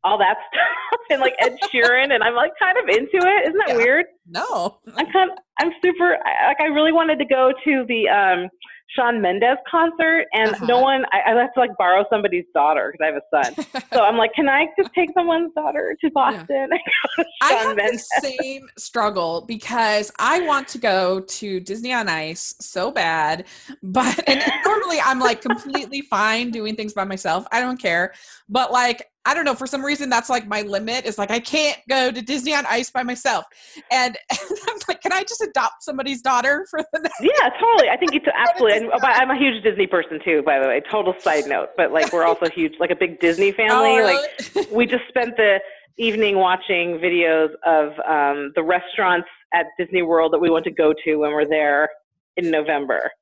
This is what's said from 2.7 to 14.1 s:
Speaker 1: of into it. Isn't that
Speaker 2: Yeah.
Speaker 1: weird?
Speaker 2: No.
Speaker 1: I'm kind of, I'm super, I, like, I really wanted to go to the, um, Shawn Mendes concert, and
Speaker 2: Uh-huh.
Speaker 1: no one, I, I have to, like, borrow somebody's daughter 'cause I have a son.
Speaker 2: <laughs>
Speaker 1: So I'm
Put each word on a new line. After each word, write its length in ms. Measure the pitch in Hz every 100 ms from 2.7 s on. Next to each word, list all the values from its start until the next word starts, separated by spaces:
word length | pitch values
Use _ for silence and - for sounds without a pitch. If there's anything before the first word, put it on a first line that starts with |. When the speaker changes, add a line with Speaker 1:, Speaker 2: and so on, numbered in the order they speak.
| 370
Speaker 1:
of 100 | 381
into 300 | 208 277 359
it. 300 | 359 403 320
Isn't 100 | 359
that 100 | 381
Speaker 2:
Yeah. 80 | 240
Speaker 1:
weird? 300 | 240 294 359 _ 175
Speaker 2:
No. 520 | 170 415 233 180 _ - -
Speaker 1:
I'm 140 | 311
kind 180 | 381 370
of, 80 | 370 _ -
I'm 140 | 330 330
super, 340 | 359 359 349 -
I, 240 | - - -
like, 120 | 285
I 60 | 311
really 260 | 294 311
wanted 260 | 330 330 302
to 60 | 262
go 260 | 262 262 262
to 200 | - 269 240
the, 220 | 233 214
um, 400 | 202 196 180 180 _ - - _ -
Shawn 240 | 240 233
Mendes 340 | 190 190 233 262 -
concert, 560 | 339 330 330 320 330 302
and 180 | 220 220
Speaker 2:
Uh-huh. 160 | 208 233
Speaker 1:
no 140 | 247
one, 240 | 269 269 262
I, 80 | 196 -
I 0 | 226
have 140 | 247
to, 60 | 254
like, 100 | 247 -
borrow 260 | 180 190 202
somebody's 340 | 220 202 175 175
daughter 380 | 156 147 151 107
'cause 80 | -
I 60 | 156
have 20 | 143
a 0 | - 151 127
son. 120 | 143 -
Speaker 2:
<laughs> 60 | 262 -
Speaker 1:
So 120 | 240
I'm 120 | 208